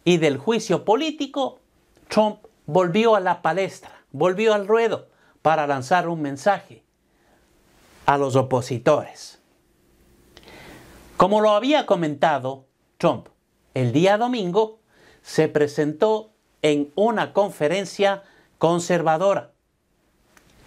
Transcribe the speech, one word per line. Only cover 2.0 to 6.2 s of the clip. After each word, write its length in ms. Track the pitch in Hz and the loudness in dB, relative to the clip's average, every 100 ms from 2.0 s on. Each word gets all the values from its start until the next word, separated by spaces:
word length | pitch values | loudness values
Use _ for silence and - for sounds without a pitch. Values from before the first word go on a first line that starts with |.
| - | -4
Trump 300 | 214 214 - - _ - | 0 0 -2 -18 _ -2
volvió 520 | 175 180 214 226 208 | 0 2 2 2 2
a 20 | |
la 220 | 180 170 | 0 -2
palestra, 500 | 165 175 185 - - - _ | -4 -4 -6 -10 -20 -20 _
volvió 400 | 135 180 185 220 | -2 -2 0 0
al 120 | 208 196 | 0 0
ruedo 440 | 226 226 156 - _ _ _ | 0 0 -2 -10 _ _ _
para 260 | 151 160 143 | 0 0 0
lanzar 400 | 139 127 180 170 | -2 0 0 0
un 140 | 165 | -4